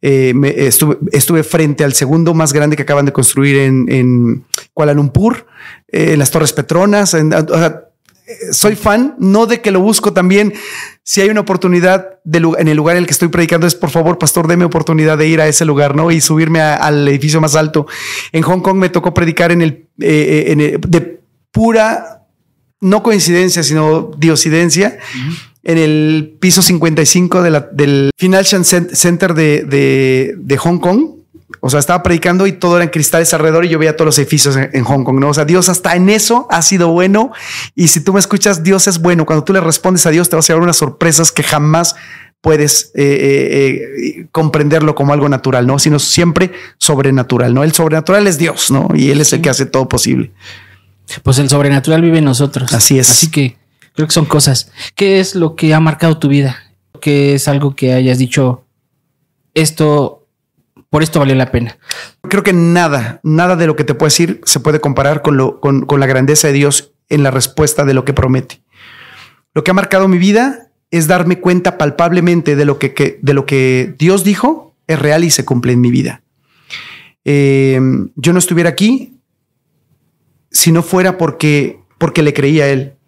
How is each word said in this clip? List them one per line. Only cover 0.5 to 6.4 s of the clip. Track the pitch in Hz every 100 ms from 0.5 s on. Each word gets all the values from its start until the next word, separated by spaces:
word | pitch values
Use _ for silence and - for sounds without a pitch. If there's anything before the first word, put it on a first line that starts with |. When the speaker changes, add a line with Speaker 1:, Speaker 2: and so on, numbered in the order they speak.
| - 135 127 151 - -
Speaker 1:
estuve | 143 139 165
frente | 156 175 156 143
al | 147
segundo | 131 131 160 165
más | 160 160
grande | 143 147 151
que |
acaban | 135 143 143
de |
construir | 135 127 - 139 139
en, | 135 131 123
en | 135 127 123 117 117 - - -
Kuala | - 147
Lumpur, | 147 147 170 208 247 - - - - _
eh, | - 160
en | 156
las | 135
Torres | 165